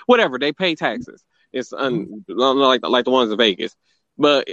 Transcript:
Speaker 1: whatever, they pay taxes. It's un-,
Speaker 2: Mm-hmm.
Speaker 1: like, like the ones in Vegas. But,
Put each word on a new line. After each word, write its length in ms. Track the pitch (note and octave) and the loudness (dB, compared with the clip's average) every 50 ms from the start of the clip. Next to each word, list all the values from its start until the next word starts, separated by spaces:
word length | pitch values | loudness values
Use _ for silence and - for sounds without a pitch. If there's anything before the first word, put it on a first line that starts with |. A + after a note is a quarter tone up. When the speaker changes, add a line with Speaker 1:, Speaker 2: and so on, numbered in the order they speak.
| - | 0
Speaker 1:
whatever, 340 | - B3 A#3 A3 D#3+ B2+ B2 | 2 4 4 4 2 -2 -2
they 120 | C#3 D3 D3 | -4 -4 -2
pay 220 | - F#3+ F3+ D#3+ | -2 -2 -4 -2
taxes. 480 | - E3+ C#3 A2 A#2+ A#2+ - - - _ _ _ _ _ _ - | -2 -4 -4 -4 -6 -10 -14 -16 -20 _ _ _ _ _ _ -8
It's 180 | C3 A#2+ - | -8 -8 -8
un-, 360 | - - C3 C3+ B2 A2 G2 - G#2 G#2+ G2 | -6 -4 -4 -2 -2 -4 -6 -8 -12 -16 -14
Speaker 2:
Mm-hmm. 320 | - F2+ G2 B2+ C3+ B2+ C#3 | -8 -4 0 2 2 2 4
Speaker 1:
like, 220 | C#3 C3 C3 A#2+ G#2+ | 4 4 2 2 0
like 200 | D#2+ A2+ B2 A#2 | 0 0 0 2
the 60 | B2+ | 2
ones 200 | B2+ C3 B2 G#2+ | 2 2 2 0
in 60 | G#2+ | 0
Vegas. 400 | G2+ A#2 A2 F#2 - F2 F2 - _ _ _ _ _ _ _ _ | 2 2 2 0 -2 -6 -10 -10 _ _ _ _ _ _ _ _
But, 320 | - C#3 D3 D3 C3+ - - | 0 2 2 2 2 0 -2